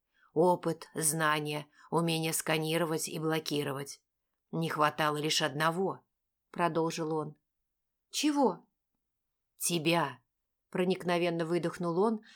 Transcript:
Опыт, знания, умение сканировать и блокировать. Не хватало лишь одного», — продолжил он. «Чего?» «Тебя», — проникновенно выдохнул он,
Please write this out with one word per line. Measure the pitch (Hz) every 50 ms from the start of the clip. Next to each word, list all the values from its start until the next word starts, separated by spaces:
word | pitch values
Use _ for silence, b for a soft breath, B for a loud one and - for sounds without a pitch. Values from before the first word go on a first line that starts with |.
| _ _ b b b b
Опыт, | b 151 170 180 180 175 - 170 160 - - - -
знания, | 147 156 151 156 165 160 151 151 156 147 151 147 151 147 _ B B B B
умение | - 160 170 165 165 160 160 160
сканировать | 156 - - - 160 160 156 160 160 165 175 156 160 156 - -
и | - 165
блокировать. | 156 160 160 160 160 - 151 147 143 139 135 139 143 143 - - _ _ _ _ _ _ _ _ _ _
Не | - 165 165 156
хватало | - 151 151 147 - - 156 151 151
лишь | 151 147 156 147 -
одного», — | 160 147 135 147 160 165 165 180 196 175 135 - _ _ _ _ _ _ _ _ _ _
продолжил | - 180 175 170 156 165 160 - - 175 165 156 160
он. | 156 151 151 151 _ _ _ _ _ _ _ _ _ _ _ _ _ _ _
«Чего?» | - - - 302 285 285 269 214 175 - - _ _ _ _ _ _ _ _ _ _ _ _ _ _ _ _ _ _ -
«Тебя», — | - - 175 170 143 165 170 170 151 135 127 - _ _ _ _ _ _ _ _ _ _
проникновенно | - 185 185 180 185 190 - 180 175 175 175 175 170 170 170
выдохнул | 160 175 175 156 165 - - 180 170 165 180
он, | 202 226 220 214 B B B